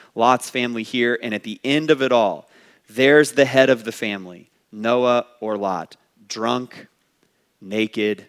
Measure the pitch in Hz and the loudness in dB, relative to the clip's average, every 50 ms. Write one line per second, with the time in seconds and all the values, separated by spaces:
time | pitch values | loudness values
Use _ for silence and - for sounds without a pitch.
0 | - _ - 113 113 123 127 120 - - - 127 123 120 117 113 110 - - 123 | -20 _ -4 0 2 2 2 2 -2 -8 -6 -6 -6 -4 -6 -8 -8 -6 -2 0
1 | 120 120 120 - 117 113 107 101 - 110 107 - - 135 143 156 160 156 156 131 | 0 0 0 -4 -6 -6 -8 -8 -8 -10 -14 -8 -4 -2 -2 0 2 2 2 2
2 | 135 127 123 117 107 95 82 73 - _ _ _ _ _ _ _ _ _ 107 123 | 2 2 2 2 2 2 -2 -6 -12 _ _ _ _ _ _ _ _ _ -2 2
3 | 131 139 147 151 151 - - 143 135 131 131 131 131 131 127 113 110 113 - - | 4 6 8 6 6 4 2 2 2 4 4 4 4 4 4 0 -2 -12 -10 -8
4 | 117 107 101 98 92 90 87 87 - _ _ _ _ _ 107 107 107 113 123 123 | -8 -8 -8 -10 -12 -16 -20 -20 -20 _ _ _ _ _ -16 -6 -2 -2 0 0
5 | 123 123 120 120 - _ _ - 110 110 107 101 101 95 92 82 82 _ - _ | 2 2 0 0 -2 _ _ -12 -8 -8 -6 -4 -4 -4 -4 -6 -8 _ -18 _
6 | _ _ _ _ 104 - - 110 113 117 123 123 123 - - - - _ _ _ | _ _ _ _ _ -16 -10 -6 -4 -4 -4 -4 -6 -12 -18 -20 -20 _ _ _
7 | _ _ _ _ _ _ _ _ _ _ _ _ 101 95 104 110 110 110 - 113 | _ _ _ _ _ _ _ _ _ _ _ _ -14 -8 -4 -4 -4 -4 -4 -4
8 | 104 104 104 98 - | -4 -4 -4 -6 -12